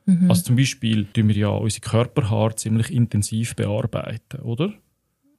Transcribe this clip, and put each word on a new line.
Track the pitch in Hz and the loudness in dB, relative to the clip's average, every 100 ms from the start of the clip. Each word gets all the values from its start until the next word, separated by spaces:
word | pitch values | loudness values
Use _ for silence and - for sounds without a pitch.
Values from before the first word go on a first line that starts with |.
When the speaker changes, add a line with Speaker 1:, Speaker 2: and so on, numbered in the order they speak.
Speaker 1:
Mhm. | - 180 180 | 0 4 4
Speaker 2:
Also | 180 | 4
zum | - 123 | 4 2
Beispiel | 135 - 113 110 98 | 2 0 -2 0 0
tun | - 107 | 2 2
wir | 104 | 2
ja | 104 | 2
unsere | 101 110 - | 0 -2 -4
Körperhaare | - 117 120 - 110 107 110 | -2 0 0 0 0 0 0
ziemlich | 113 113 110 110 | -2 -2 0 0
intensiv | 123 117 104 101 110 117 - | 0 0 0 -2 -2 -4 -4
bearbeiten, | 101 104 117 - - 110 - - | -4 -2 -4 -4 -6 -10 -12 -12
oder? | 113 117 180 208 _ _ _ _ _ | -8 -4 -4 -6 _ _ _ _ _